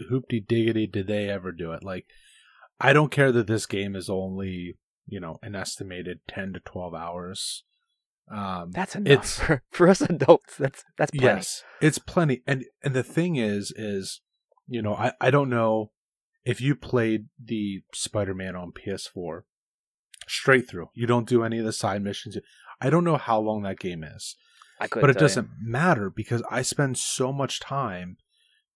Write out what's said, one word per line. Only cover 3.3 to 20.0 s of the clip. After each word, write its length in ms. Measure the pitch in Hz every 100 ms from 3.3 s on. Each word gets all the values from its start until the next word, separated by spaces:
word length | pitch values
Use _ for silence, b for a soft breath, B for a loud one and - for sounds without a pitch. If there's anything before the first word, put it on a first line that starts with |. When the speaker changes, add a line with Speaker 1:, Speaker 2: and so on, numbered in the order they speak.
Speaker 1:
that 160 | 120 107
this 180 | 110 -
game 300 | 98 101 98
is 140 | 85
only, 680 | 95 95 95 95 92 87 - _ _ -
you 120 | 101
know, 180 | 85 78
an 140 | - 101
estimated 640 | 92 - 98 90 87 85 -
ten 240 | - 98
to 60 | 87
twelve 340 | - 95 90
hours. 680 | 82 85 87 90 98 - - - _ _ _ _ _ -
Um, 420 | 107 101 92 85
Speaker 2:
That's 240 | 98 190 -
enough 160 | 196 139
Speaker 1:
it's 160 | - -
Speaker 2:
for, 240 | - 143 -
<laughs> 40 |
for 160 | - 175
us 140 | 190
adults. 560 | 294 156 135 165 - -
That's, 260 | 135 - - -
that's 140 | 151
plenty. 260 | 147 127 101
Speaker 1:
Yes, 260 | 92 - - -
it's 200 | 156 -
plenty. 420 | - - 165 247 -
And, 200 | 135 - _
and 100 | 147
the 100 | 131
thing 340 | 117 - 175 151
is, 340 | 110 104 98 -
is, 420 | 110 98 95 - _ _ _ _ -
you 140 | 120
know, 140 | 107 -
I, 180 | 120 -
I 80 | 127
don't 180 | 143 135
know 420 | 120 113 110 110 _ _ _ _ _
if 160 | 123 117
you 160 | 127 143
played 520 | - 123 113 110 110 -
the 420 | 113 113 101 95 -
Spider-Man 600 | - - 107 98 95 92 90
on 140 | 87
P 180 | - -
S 160 | 95 -
four 380 | - 85 82 - _ _ _ _ _